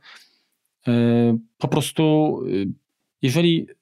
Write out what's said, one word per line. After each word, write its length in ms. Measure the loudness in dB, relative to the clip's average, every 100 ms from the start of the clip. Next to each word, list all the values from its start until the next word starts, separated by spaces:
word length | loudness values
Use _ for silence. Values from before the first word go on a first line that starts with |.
| -20 -20 _ _ _ _ _ _ -2
E, 500 | 0 2 2 2 0 -4 -8
po 100 | -2
prostu, 720 | -2 -2 0 2 2 0 -2 -4
y, 200 | -4 -6 -8 _ _ _ _
jeżeli 460 | -2 0 2 0 -4 -14